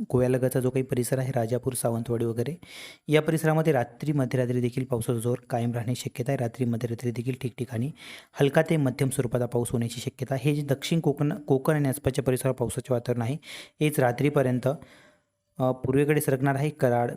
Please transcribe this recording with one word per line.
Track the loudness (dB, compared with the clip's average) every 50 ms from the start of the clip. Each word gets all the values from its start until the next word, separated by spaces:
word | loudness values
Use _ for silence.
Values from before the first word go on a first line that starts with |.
| -2 0
गोव्यालगतचा | 2 4 4 4 2 2 2 2 2 2
जो | 0 0
काही | 0 0 -2
परिसर | 0 0 -2 0 0 0 -2
आहे, | 0 0
राजापूर, | -2 -2 0 0 -2 -2 -2 -2 -4
सावंतवाडी | -2 0 0 0 -2 -2 -2 -2 0 0
वगैरे | 0 -2 -2 -2 -4 -6 -8 -12 -18 -18 -18 -18 -18 -20 -12 _
या | 2 2 2
परिसरामध्ये | 4 2 0 2 2 2 2 4 4 4 4
रात्री | 2 2 -2 -6 -6 -4 -2
मध्यरात्री | 0 0 0 0 0 0 0 0 0 0
देखील | 0 -2 -2 -4 -4
पावसाचा | -2 -2 -2 0 0 -2 0
जोर | 0 -2 -2 -2 -4 -4
कायम | -2 -2 0 0
राहण्याची | -2 -2 -2 -4 -4 -4 -6 -8
शक्यता | -6 -6 -4 -2
आहे. | -2
रात्री | -2 -2 -4 -2 -2 -2
मध्यरात्री | -2 -2 -2 -2 -4 -6 -4 -4 -4
देखील | -4 -4 -4 -6 -6 -6
ठिकठिकाणी | -6 -8 -6 -8 -8 -6 -4 -4 -4 -4 -6 -12 -16 -20 -18 -20 -20 _ 0
हलका | 2 2 4 4 4
ते | 4 4 2
मध्यम | 2 2 2 2 0 0 0
स्वरूपाचा | 0 -2 -2 0 0 -2 -2
पाऊस | 0 0 -2 -2 0
होण्याची | -2 -2 -2 -2 -4 -8
शक्यता | -8 -8 -8 -8 -6 -4 -4
आहे. | -2 0 0
हे | 0
जे | 0
दक्षिण | 0 -2 -2 -2 0 0 0 2
कोकण, | 2 2 0 2 0 -2 -2
कोकण | -2 0 0 0 2 2 2 2
आणि | 2 2 0
आसपासच्या | 0 0 0 -2 0 0 0
परिसरात | 0 0 2 0 0 0
पावसाचे | 0 -2 -4 -4 -4 -2 0 0
वातावरण | 0 0 -2 -2 -2
आहे, | -2 -2 -4 -6 -8 -14 -18 -18 -18 -12 _ 0
हेच | 0 0 2 4
रात्रीपर्यंत, | 2 2 4 2 2 2 2 2 2 2 2 0 0 0 -2 -2 -6 -18 -20 -20 -20 -20 _ _ _ _ _ _ _ _ _ 0
अ, | 0 0
पूर्वेकडे | 0 0 0 0 2 2 4 4 2 2
सरकणार | 2 0 0 2 2 2 0
आहे. | 0 -2 -2
कराड, | -2 2 2 2 4 2 2 0 -4